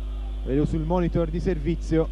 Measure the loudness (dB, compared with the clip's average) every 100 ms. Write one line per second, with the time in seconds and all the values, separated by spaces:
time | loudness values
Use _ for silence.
0 | -4 -6 -6 -4 0 2 2 0 0 2
1 | 2 0 0 0 0 0 0 -2 2 2
2 | 2